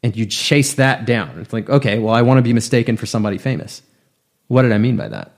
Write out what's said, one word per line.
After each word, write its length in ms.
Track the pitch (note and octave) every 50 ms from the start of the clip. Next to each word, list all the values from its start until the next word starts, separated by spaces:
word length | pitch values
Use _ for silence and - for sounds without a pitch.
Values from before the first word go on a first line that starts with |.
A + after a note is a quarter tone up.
| -
And 120 | A#2+ G2+
you 80 | A2 A2+
chase 480 | G#2 - - - - C#3+ D3 C3+ - -
that 300 | - C3+ C3 C3+ - A2+
down. 260 | A2 A#2+ A2+ F#2+ C#2+ B1+ D#2
It's 120 | - - -
like, 160 | A2+ G#2 -
"Okay, 300 | C3+ C#3+ C3+ A2+ G2+ A#2
well, 160 | A2 A2 A2+
I 80 | A#2 A#2+
wanna 200 | B2 C3 C3 B2
be 100 | A#2 A#2
mistaken 440 | A#2 A2+ - - A#2+ A#2 A#2+ A#2
for 100 | A2 -
somebody 320 | G#2 - A2+ G#2+ G#2+ G2+ F#2+
famous. 440 | - C3 B2+ D#2+ - - - - _ _ _ _ _ _ _ _ _ _ _ _ _ _
What 140 | A#2+ B2+ C3
did 100 | A#2+ G#2+
I 60 | G#2
mean 180 | A2 B2+ B2
by 120 | G#2 - G#1+
that?" 240 | - G1+ G1+ - _